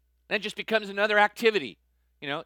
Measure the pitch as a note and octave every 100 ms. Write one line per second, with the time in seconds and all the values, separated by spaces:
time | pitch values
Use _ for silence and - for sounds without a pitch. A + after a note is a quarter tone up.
0 | _ _ - G#3 G3 - - A3 G3+ G3
1 | G#3+ G#3 G#3 - A3+ G3+ B2+ - _ _
2 | _ _ D3 D3+